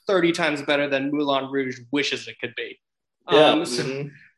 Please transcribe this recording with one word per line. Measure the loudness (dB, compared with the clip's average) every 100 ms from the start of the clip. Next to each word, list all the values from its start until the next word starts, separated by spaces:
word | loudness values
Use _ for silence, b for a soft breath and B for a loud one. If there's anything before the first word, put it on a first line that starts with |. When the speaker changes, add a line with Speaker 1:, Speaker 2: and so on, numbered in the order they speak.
| 0
Speaker 1:
thirty | 2 2
times | 2 0 -2
better | 0 0 0
than | -2 -2
Moulin | -2 0 0 -2
Rouge | -4 -4 -8 -4
wishes | -2 -2 -6 -10
it | -12
could | -10 -10
be. | -12 -14 _ _ _ _ 2
Speaker 2:
Yeah, | 6 6
Speaker 1:
Um, | 4
so, | 0 -4
Speaker 2:
mm-hmm. | -4 -6 -8 b b